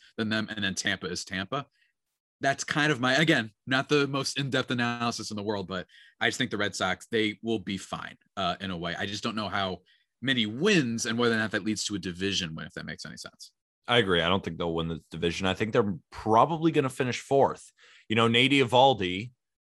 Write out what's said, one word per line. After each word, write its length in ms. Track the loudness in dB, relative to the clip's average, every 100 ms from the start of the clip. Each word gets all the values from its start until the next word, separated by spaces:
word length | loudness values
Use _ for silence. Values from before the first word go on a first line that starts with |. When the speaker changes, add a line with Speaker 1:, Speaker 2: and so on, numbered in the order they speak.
| -14 -6
Speaker 1:
than 100 | -2
them. 200 | -2 -4
And 80 | -4
then 120 | -4
Tampa 320 | -2 -4 -4 -6
is 180 | -8
Tampa. 400 | -6 -8 -6 -6 -8 _ _ _ _ _ _ _
That's 200 | -2 -2
kind 300 | -2 0 2
of 80 | 2
my, 140 | 2
again, 380 | 4 4 2 0 -10 -2
not 220 | -2 2
the 180 | 2 2
most 320 | 0 -4 -4
in-depth 320 | 0 0 0
analysis 600 | 0 -2 -2 -4 -4 -8
in 60 | -4
the 40 |
world, 240 | -2 -4 -4
but 200 | -6 -8 -18 -20 _
I 80 | -2
just 80 | 0
think 140 | -4
the 80 | -2
Red 180 | -2 0
Sox, 300 | -2 -2 -2
they 280 | 0 0 -2
will 160 | -4 -4
be 200 | -2 -8
fine, 400 | -6 -10 -12 -18 _ -4
uh, 200 | -4 -4
in 100 | -6
a 60 | -6
way. 180 | -6 -6
I 80 | -6
just 160 | -6
don't 100 | -6
know 140 | -6 -4
how 300 | -2 -4 -6 _ _ _ _
many 220 | -2 0
wins 640 | -2 0 2 2 2 -2 -4
and 100 | 0
whether 180 | 2
or 40 | 2
not 120 | 0
that 140 | -2
leads 180 | -2 -4
to 100 | -4
a 40 | -4
division 560 | -6 -4 -2 -2 -4
win, 120 | -8 -10
if 80 |
that 100 | -12
makes 220 | -12 -12 -14
any 100 | -16
sense. 360 | -18 _ -20 _ _ _ 2
Speaker 2:
I 80 | 4
agree. 240 | 6 4
I 80 | 4
don't 160 | 2
think 140 | 0 -4
they'll 160 | -2
win 140 | -2 -2
the 120 | -6 -8
division. 360 | -2 -2 0 -2
I 80 |
think 180 | -2 0
they're 220 | 2 0 -4 -10
probably 600 | -6 4 6 6 4 2
gonna 180 | 2 0
finish 300 | -2 -4 -4
fourth. 520 | 0 4 4 0 -14 _ _ -20 _
You 100 | 4
know, 120 | 6
Nady 320 | 6 6 4
Eovaldi 680 | 6 6 6 4 -2 -4 -8 _ _ _